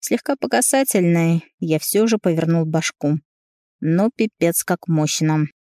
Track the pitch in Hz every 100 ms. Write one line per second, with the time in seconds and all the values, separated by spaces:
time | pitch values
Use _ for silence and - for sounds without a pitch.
0 | - 233 - 277 - 277 262 269 262 202
1 | 175 170 165 165 - _ 165 156 - 202
2 | 226 220 190 165 165 165 160 160 156 -
3 | 147 151 _ _ _ _ _ _ 156 165
4 | 214 - 220 _ 170 170 - 175 - 160
5 | 151 - 156 156 151 _